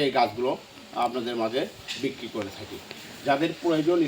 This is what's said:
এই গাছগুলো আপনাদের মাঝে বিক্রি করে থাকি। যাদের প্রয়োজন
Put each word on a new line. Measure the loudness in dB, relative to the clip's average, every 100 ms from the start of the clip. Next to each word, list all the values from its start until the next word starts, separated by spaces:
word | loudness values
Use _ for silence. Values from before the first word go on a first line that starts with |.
| 2
এই | 4
গাছগুলো | 4 2 -2 -2 -8 -20 -10 -2
আপনাদের | 0 0 -2 0
মাঝে | 0 0 -2 -8 -10 -4
বিক্রি | -4 -4 -8
করে | -6 -6 -8
থাকি। | -12 -12 -12 -14 -14 -6
যাদের | 2 4 2 0
প্রয়োজন | 2 4 4 4